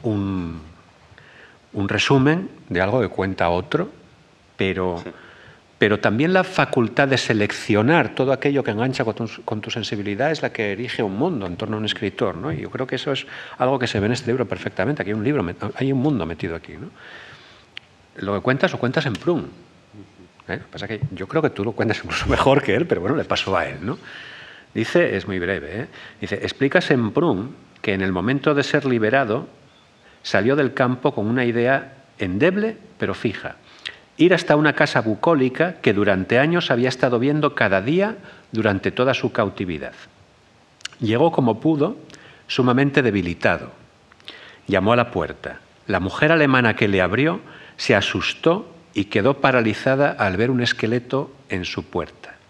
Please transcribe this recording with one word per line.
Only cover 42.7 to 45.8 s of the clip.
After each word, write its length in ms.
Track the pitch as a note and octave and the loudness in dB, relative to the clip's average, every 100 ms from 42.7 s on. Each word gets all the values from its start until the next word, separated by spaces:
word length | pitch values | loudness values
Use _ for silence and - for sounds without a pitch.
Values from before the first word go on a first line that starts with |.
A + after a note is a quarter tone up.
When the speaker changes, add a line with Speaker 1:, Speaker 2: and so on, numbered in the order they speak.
| B2 C#3 C#3+ | 4 4 4
Speaker 1:
debilitado. 720 | B2 G2+ F2 E2+ F2+ E2+ - - - _ _ - - - - - - | 4 2 -2 0 0 0 -4 -18 -20 _ _ -20 -20 -20 -20 -16 0
Llamó 240 | F#2+ G2 | 2 4
a 60 | A#2+ | 4
la 140 | A#2 | 2
puerta. 500 | F#2+ D2 C#2+ - E2 - _ | -2 -4 -8 -14 -14 -20 _